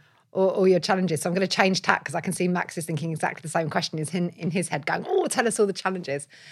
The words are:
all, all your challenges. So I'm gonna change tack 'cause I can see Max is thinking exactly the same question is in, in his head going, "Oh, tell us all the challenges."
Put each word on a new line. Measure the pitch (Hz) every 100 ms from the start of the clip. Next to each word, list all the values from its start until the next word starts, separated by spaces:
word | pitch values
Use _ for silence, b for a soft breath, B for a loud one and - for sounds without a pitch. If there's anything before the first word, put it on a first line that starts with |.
| b b b
all, | - 190
all | - 190
your | 180
challenges. | 156 190 185 160
So | 180
I'm |
gonna | 175 185
change | - 196 185
tack | - -
'cause | -
I | 165
can | 190
see | - 180
Max | 180 175 -
is | 160
thinking | 156 165
exactly | 156 - -
the | 156
same | 165 156
question | - 160 160
is | 156
in, | 185 175
in | - 156
his | 175 165
head | 151 143
going, | 170 240
"Oh, | 381 320
tell | - 233
us | -
all | 202
the |
challenges." | 185 190 190 156 143 - B B